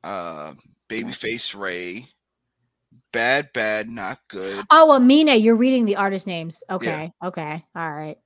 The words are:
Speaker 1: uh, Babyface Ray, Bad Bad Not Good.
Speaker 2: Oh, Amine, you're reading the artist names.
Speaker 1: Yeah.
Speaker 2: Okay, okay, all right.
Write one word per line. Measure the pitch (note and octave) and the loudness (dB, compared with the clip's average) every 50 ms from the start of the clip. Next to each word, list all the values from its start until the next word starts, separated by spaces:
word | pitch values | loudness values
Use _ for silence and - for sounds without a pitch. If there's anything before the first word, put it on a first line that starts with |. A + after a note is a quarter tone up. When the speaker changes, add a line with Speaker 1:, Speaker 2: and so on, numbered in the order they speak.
| - | -10
Speaker 1:
uh, | F2 G2+ F#2+ F2 E2+ D#2+ D2+ D2+ D#2 D2+ _ _ _ _ _ _ _ | -10 -10 -8 -8 -10 -12 -12 -14 -16 -16 _ _ _ _ _ _ _
Babyface | A2+ A2 - - - - - A2 A#2 A#2 - - - G2+ | -8 -8 -8 -8 -10 -8 -8 -6 -4 -4 -4 -4 -4 -6
Ray, | G2 F#2+ F2+ F2+ F2+ F2 F#2 A2 B2+ _ _ _ _ _ _ _ _ _ _ _ _ _ _ _ _ _ _ _ _ _ - | -8 -8 -8 -8 -8 -10 -12 -14 -16 _ _ _ _ _ _ _ _ _ _ _ _ _ _ _ _ _ _ _ _ _ -4
Bad | A#2 A#2 B2 C3 C#3+ D3 C#3+ _ | -2 0 2 0 0 -2 -4 _
Bad | B2 A2 G#2+ G#2+ G#2+ G#2+ A2+ | -4 -4 -2 -4 -4 -6 -8
Not | A#2 A#2 G2 F#2 F#2 _ _ _ | -10 -10 -8 -8 -8 _ _ _
Good. | - G2 F#2 F#2+ G2 G3 G3+ _ | -12 -10 -8 -8 -8 -10 2 _
Speaker 2:
Oh, | D4+ D#4+ D#4+ D#4 | 8 8 8 8
Amine, | C#4+ C4 B3 B3 C4+ D4+ D#4 D4+ C4+ A3 | 8 6 8 8 8 6 6 6 4 4
you're | G#3+ A3+ A3+ | 6 4 4
reading | A3 B3 C4 C4 B3+ A#3 | 4 4 2 2 2 0
the | G#3 G3+ | 0 0
artist | G3+ G3 G3 G3 F#3+ - | -2 -2 -2 -4 -6 -6
names. | G3 F3+ E3+ D#3+ E3 D#3 - - - | -8 -8 -8 -8 -10 -14 -14 -10 -8
Speaker 1:
Yeah. | F#3 | -8
Speaker 2:
Okay, | F#3 - - D#3+ D#3 D#3 F3 _ _ - | -6 -6 -6 -6 -6 -10 -12 _ _ -12
okay, | F#3 F3 F3+ D#3+ D3+ D3+ E3 - _ _ | -10 -10 -10 -10 -10 -10 -12 -12 _ _
all | E3 E3 D#3+ D3 | -10 -10 -8 -8
right. | D3+ D#3 D#3 D3+ _ _ | -10 -12 -12 -14 _ _